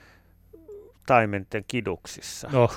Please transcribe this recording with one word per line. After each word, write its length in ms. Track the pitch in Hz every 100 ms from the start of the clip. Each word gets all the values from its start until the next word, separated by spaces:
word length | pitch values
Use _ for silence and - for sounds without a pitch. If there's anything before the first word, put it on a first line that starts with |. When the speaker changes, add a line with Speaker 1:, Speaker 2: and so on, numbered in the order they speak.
| - - _ _ _ - - - - _ -
Speaker 1:
taimenten 580 | 123 110 101 95 110 -
kiduksissa. 800 | 123 104 87 - - - - 117
Speaker 2:
No, 160 | 135 117